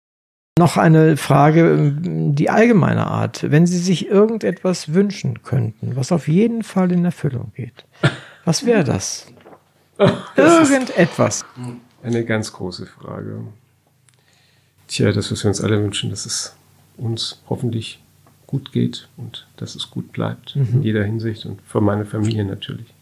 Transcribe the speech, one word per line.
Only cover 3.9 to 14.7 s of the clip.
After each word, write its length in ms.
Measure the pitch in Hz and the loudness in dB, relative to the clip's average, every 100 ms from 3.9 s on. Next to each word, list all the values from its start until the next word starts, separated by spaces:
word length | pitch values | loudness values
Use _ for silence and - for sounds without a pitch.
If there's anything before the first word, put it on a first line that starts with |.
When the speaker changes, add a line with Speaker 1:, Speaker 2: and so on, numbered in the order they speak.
| 175 - | -2 0
Speaker 1:
irgendetwas 840 | 196 214 226 208 180 185 175 - | 2 2 0 -4 -4 -4 -4 -2
wünschen 480 | 165 202 190 135 113 | 0 0 -2 -6 -6
könnten, 540 | - 131 113 - 113 120 | -4 -4 -4 -6 -8 -6
was 140 | 127 | -2
auf 160 | 170 - | -2 0
jeden 360 | 165 233 233 | 2 2 0
Fall 280 | 214 196 185 | -4 -2 0
in 140 | 175 | 2
Erfüllung 480 | 175 - - 120 110 | 0 -2 -6 -6 -8
geht, 300 | - 120 - _ _ - - - - - | -12 -14 -16 _ _ -2 -2 -12 -8 -4
was 180 | 156 | 0
wäre 200 | - 226 | 2 2
das? 420 | 135 92 - - - - - - _ _ _ - | 2 -2 -4 -10 -14 -20 -20 -20 _ _ _ 0
Speaker 2:
<laughs> 80 | 196 - - - | 0 0 -2 2
Das 260 | 294 339 | 6 6
ist 80 | 302 | 6
Speaker 1:
Irgendetwas. 720 | 269 254 - 170 - 113 - - - 123 120 - _ | 2 0 2 2 2 -2 -2 -10 -14 -14 -14 -20 _
Speaker 2:
eine 220 | 120 117 | -4 -4
ganz 260 | 113 110 107 | -2 -4 -4
große 340 | - 92 90 92 | -8 -10 -10 -14
Frage. 540 | - - 104 104 107 113 107 _ _ _ _ _ _ _ _ _ _ _ | -16 -14 -12 -12 -12 -14 -18 _ _ _ _ _ _ _ _ _ _ _